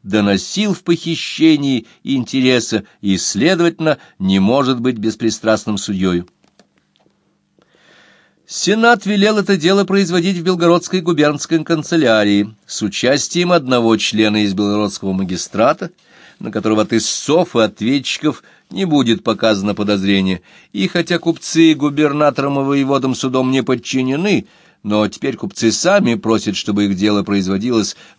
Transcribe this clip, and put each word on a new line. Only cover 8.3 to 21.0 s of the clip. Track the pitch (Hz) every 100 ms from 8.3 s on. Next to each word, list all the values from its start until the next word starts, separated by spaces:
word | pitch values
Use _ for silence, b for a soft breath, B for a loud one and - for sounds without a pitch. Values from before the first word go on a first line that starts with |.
| b -
Сенат | - - 214 233 233 196
велел | 208 208 214
это | 196 190
дело | 165 196 190
производить | 196 175 180 175 175
в |
Белгородской | 170 180 170 175 - 185
губернской | 165 156 147 143 - 165
канцелярии | 156 165 - 165 127 110 104 101 104 110 -
с | -
участием | 104 - 120 143 - 170 175
одного | 175 127 123 113 110
члена | - 107 107 107
из | 104
белгородского | 95 101 104 104 - 98
магистрата, | 95 92 90 - 101 120 156 175 _ b b b b
на | 113
которого | 107 107 107
от | 104
истцов | 113 - - - 160 170 120
и |
ответчиков | 107 - 107 139 123 - 147 - b b b
не | 185
будет | 190 147 120 110
показано | - 101 113 101 104 101
подозрения. | 104 101 98 98 95 90 b b b
И | 101 -
хотя | 175